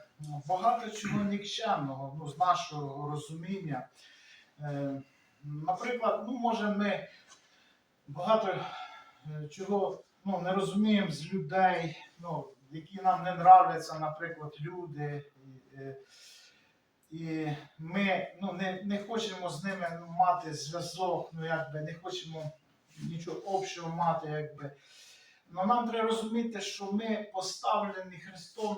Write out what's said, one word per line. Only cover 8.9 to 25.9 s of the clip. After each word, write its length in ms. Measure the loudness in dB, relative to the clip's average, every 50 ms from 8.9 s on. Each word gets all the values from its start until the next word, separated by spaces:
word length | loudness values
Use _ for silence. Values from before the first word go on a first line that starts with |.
| -14 -18 -20 -20 -20 _ -12 -10 -8 -8 -8 -10
чого, 560 | -10 -10 -4 0 2 2 2 0 -2 -6 -12 _ _ _ _
ну, 160 | -2 -2 0
не 120 | 0 0 2
розуміємо 580 | 2 0 2 2 4 4 6 6 6 4 2
з 220 | -2 -4 -6 -4 -4
людей, 640 | -4 -4 0 4 6 6 6 6 4 0 -2 -6 -8 -14 -20 _ _
ну, 300 | -8 -6 -6 -6 -6 -8 -16 _ _ _
які 300 | -12 -12 -12 -12 -12 0
нам 220 | 4 4 4 4 2
не 80 | -2
нравляться, 680 | -2 6 12 12 12 12 12 10 4 0 -4 -4 -4 -4
наприклад, 520 | -4 -4 -4 -4 -6 -8 -8 -8 -10 -12 -10 -8
люди. 640 | -8 -8 -6 -8 -10 -10 -8 -6 -6 -4 -6 -6 -10 -12 _ _ -20
І, 320 | -20 -20 -20 -20 -20 -16 -12
е, 200 | -12 -10 -12 -12 -16 _ -20 -20 -20 -20 -20 -20 -20 -20 -20 _ _ _ _ _ _ _ _ _ _ _
і 380 | -12 -8 -6 -4 -2 -2 -2 -2 -4 -6 -8 -16 _ -14
ми, 480 | -12 -4 0 0 2 4 2 2 0 -4 -8 -6
ну, 120 | -6 -6 -4
не, 300 | -2 -4 -4 -4 -4 -2
не 140 | -2 -2 -2
хочемо 520 | -2 -2 -4 -2 -2 -4 -6 -6 -6 -6
з 140 | -6 -4 -4
ними 380 | -4 -4 -2 -4 -6 -6 -8 -10 -10
мати 460 | 2 4 4 4 4 2 0 -6 -8
зв'язок, 760 | -8 -8 -6 -6 -6 -6 -6 -4 -2 0 0 0 -2 -4 -6 -8
ну, 120 | -8 -4
якби 360 | -2 -2 -2 -2 -4 -6 -8
не 120 | -8 -8 -8
хочемо 580 | -10 -10 -8 -8 -8 -8 -10 -10 -10 -10 -10 -12 -12 _ _ _ _ _ _ -16 -10 -8
нічого 340 | -6 -6 -6 -6 -6 -8 -8
общого 560 | -4 -2 -2 0 0 -2 -6 -6 -6 -6 -2
мати, 320 | 2 2 2 2 2 -2 -4
якби. 440 | -4 -4 -4 -6 -8 -10 -12 -12 -12 -14 -20 -20 -20 -20 -20 -20 -20 -20 -20 -20 -20 _ _ _
Ну, 140 | -4 0 4
нам 240 | 4 4 4 4
треба 180 | 0